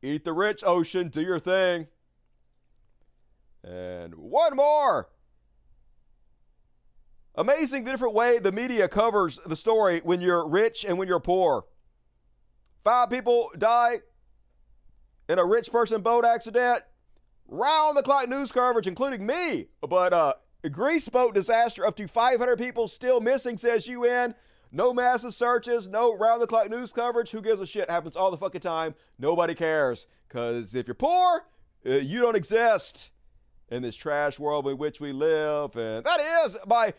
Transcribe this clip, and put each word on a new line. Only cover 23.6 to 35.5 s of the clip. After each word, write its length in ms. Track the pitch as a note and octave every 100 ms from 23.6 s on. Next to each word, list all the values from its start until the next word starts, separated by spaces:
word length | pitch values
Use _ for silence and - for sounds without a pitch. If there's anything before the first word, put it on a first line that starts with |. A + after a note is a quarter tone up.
| A#3+ A#3 A#3
U 180 | B3
N. 300 | A#3+ B3 B3 - _ _ _
No 200 | C3+ A#3+
massive 400 | B3 B3 B3 A#3+
searches, 540 | - A#3+ A#3+ A#3 A#3+ F#3
no 260 | G#3 A#3+
round-the-clock 560 | G#3+ G#3+ A#3 A#3 A3+ G#3
news 220 | A3+ B3
coverage. 380 | - A#3+ A#3 A#3
Who 100 | A3
gives 200 | G#3+ G#3+
a 60 | F#3+
shit? 220 | G#3 F#3
Happens 280 | E3+ E3 D#3+
all 160 | F#3+
the 40 | E3+
fucking 260 | F#3+ F3+
time. 340 | F3+ E3 D#3+ - _ _
Nobody 380 | C3 E3+ E3+
cares. 540 | E3+ E3 D#3 C#3 A#2+ - _ _
'Cause 460 | B2+ A#2+ A#2+ G#2+
if 140 | A#2+ A#2+
you're 80 | A#2+
poor, 500 | C#4+ F4+ F4+ F4 - _ _ _ -
uh, 40 |
you 300 | C3+ C3+ G#3+
don't 140 | A#3+
exist 760 | A3 D#3+ A3 A#3 G#3 - - - _ - _ _ _ _
in 140 | B2
this 120 | B2
trash 460 | A2 D#3+ D3 D3 C#3
world 260 | D3 D3 C#3
in 100 | C3
which 220 | D3+ -
we 140 | D3
live. 640 | C3+ D3+ D#3 D3+